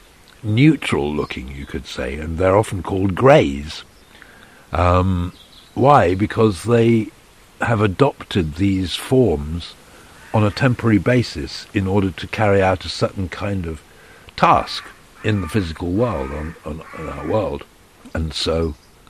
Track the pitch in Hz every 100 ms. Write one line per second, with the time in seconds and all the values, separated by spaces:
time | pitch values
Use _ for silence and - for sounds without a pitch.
0 | - _ - - 104 110 151 143 - 82
1 | 73 76 - - 65 67 73 67 - -
2 | 64 71 78 80 92 98 110 98 - 98
3 | 98 87 127 147 78 69 76 - - _
4 | - - - - - - - 78 90 90
5 | 95 90 87 - - - - 107 127 139
6 | 104 95 104 - 110 95 110 117 113 113
7 | 104 - _ - - - - 110 107 90
8 | 139 - - 104 78 76 98 95 92 -
9 | - 131 113 73 73 85 - - - -
10 | - - - 113 104 - 135 120 117 104
11 | 120 123 107 80 65 - - 104 95 101
12 | 95 - 98 - 107 98 95 92 - -
13 | 117 - 90 - 104 98 82 78 - -
14 | - - - - 170 131 - - - -
15 | - - 104 104 90 110 85 80 87 98
16 | 123 85 67 73 78 82 78 78 - -
17 | 76 69 73 107 95 71 - _ _ _
18 | - 80 80 - 87 80 82 73 _ _
19 | -